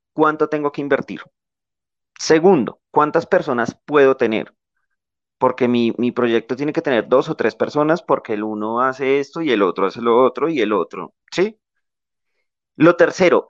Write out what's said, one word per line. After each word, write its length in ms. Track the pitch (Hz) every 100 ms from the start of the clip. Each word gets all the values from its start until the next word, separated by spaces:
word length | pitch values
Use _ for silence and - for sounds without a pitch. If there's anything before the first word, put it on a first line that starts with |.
| _
cuánto 360 | - 151 151 151
tengo 240 | 156 143
que 80 | -
invertir. 380 | 143 131 - 90 - _ _ _ _ _ _ _ _ -
Segundo, 600 | - 160 175 175 104 - _
¿cuántas 340 | 151 147 165 -
personas 500 | 180 165 120 113 -
puedo 320 | - 143 135 131
tener? 380 | 117 107 - _ _ _ _ _ _ _ _ -
Porque 280 | 127 - 123
mi, 240 | 120 117 -
mi 140 | 120
proyecto 420 | 123 120 117 - 127
tiene 160 | 147
que 100 | 156
tener 260 | 151 117 -
dos 200 | 127 156
o 40 | -
tres 180 | 113 -
personas, 460 | - 151 151 170
porque 320 | - 135 -
el 80 | 104
uno 360 | 107 107 107 117
hace 360 | 131 131 135 139
esto 200 | 139 165
y 80 | 160
el 100 | 110
otro 240 | 92 90 95
hace 140 | 117
lo 200 | 117 117
otro 240 | 127 - 151
y 100 | 151
el 120 | 104
otro, 420 | 101 82 90 82 _ _
¿sí? 260 | - 208 220 _ _ _ _ _ _ _ _ _ _ _
Lo 220 | - 160 175
tercero, 520 | 160 135 180 117 -